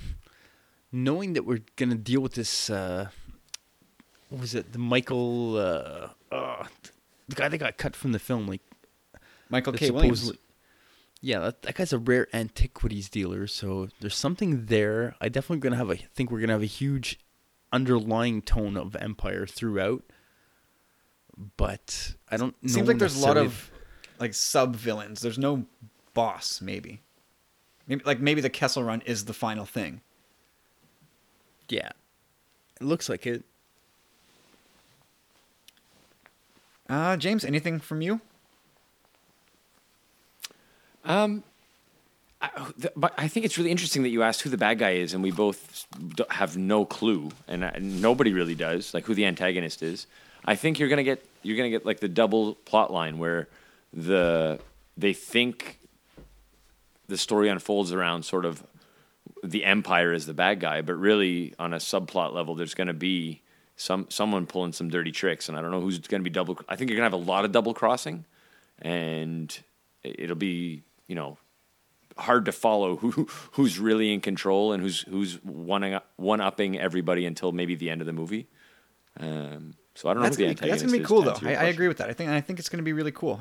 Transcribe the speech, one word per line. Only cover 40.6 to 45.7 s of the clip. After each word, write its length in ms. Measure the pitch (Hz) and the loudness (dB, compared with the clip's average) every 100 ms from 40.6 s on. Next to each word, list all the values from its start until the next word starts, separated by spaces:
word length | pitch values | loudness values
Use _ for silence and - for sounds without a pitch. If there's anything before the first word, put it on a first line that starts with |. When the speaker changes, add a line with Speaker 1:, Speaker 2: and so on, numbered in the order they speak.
| _ _ _ _ | _ _ _ _
Speaker 3:
Um, 380 | 156 185 214 208 - _ _ _ _ _ _ _ _ - | 0 2 2 0 -8 _ _ _ _ _ _ _ _ -8
I, 100 | - - 131 - | -8 -6 -12 -8
the, 160 | 175 - | -6 0
but 180 | 147 - | 0 2
I 120 | 147 | -2
think 180 | 233 220 | 0 0
it's 100 | - | 0
really 120 | 170 | 2
interesting 320 | 175 170 143 | 2 0 0
that 80 | 127 | 2
you 120 | 113 | 4
asked 200 | 113 110 | 4 2
who 80 | 147 | -2
the 60 | 123 | 2
bad 200 | 107 113 | 2 4
guy 140 | 110 | 4
is, 220 | 92 87 | 2 0
and 80 | 92 | 0
we 80 | 95 | 0
both 380 | 87 104 98 - | 2 2 0 -8